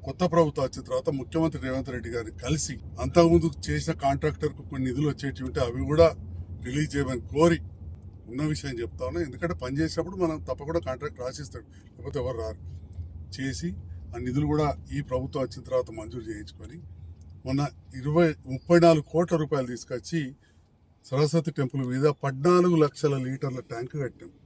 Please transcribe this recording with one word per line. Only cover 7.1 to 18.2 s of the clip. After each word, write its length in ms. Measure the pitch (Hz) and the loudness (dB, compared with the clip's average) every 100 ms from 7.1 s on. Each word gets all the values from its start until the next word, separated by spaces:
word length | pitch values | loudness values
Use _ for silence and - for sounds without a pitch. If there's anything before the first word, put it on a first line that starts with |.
| 123 - | -4 -4
కోరి 260 | 139 170 165 - - - - - - - | 4 6 6 -2 -14 -14 -14 -16 -18 -10
ఉన్న 100 | 127 151 | -4 -2
విషయం 200 | 151 143 117 | -2 -4 -6
చెప్తా 220 | 117 - 131 | -8 -6 -6
ఉన్నా. 100 | 165 156 | -4 -6
ఎందుకంటే 280 | 127 170 170 | -4 -6 -4
పని 120 | 127 139 | -4 -2
చేసినప్పుడు 360 | 156 170 165 190 | 0 -2 -4 0
మనం 140 | 170 151 - | 0 0 -6
తప్పకుండా 340 | 123 143 165 131 | -6 -2 -2 -2
కాంట్రాక్ట్ 320 | 127 147 - 127 | -6 -6 -6 -8
రాసిస్తాడు, 420 | 127 139 120 107 - - - | -8 -12 -14 -18 -20 -20 -14
లేకపోతే 200 | 139 139 | -8 -4
ఎవరు 140 | 127 117 | -4 -4
రారు. 160 | 110 107 - - - - - - - - | -6 -8 -12 -14 -14 -12 -12 -12 -14 -6
చేసి 320 | 135 123 170 190 - - - | -6 -4 -6 -8 -12 -14 -12
ఆ 100 | 117 123 | -6 -2
నిధులు 220 | 131 147 | 0 2
కూడా 160 | 151 151 - - 139 | 2 2 -2 -6 -8
ఈ 60 | 147 | -4
ప్రభుత్వం 300 | 131 131 143 127 | -4 -4 -4 -4
వచ్చిన 160 | 135 123 | -6 -2
తర్వాత 220 | 131 123 113 | -2 -2 -8
మంజూరు 260 | 107 123 110 | -10 -10 -8
చేయించుకొని 460 | 104 104 - - 165 - - - - - - 127 | -10 -10 -14 -16 -16 -16 -18 -18 -18 -20 -12 -2
మొన్న 160 | 135 143 - - 131 | 0 -2 -4 -16 -8
ఇరవై, 260 | 135 156 | 2 6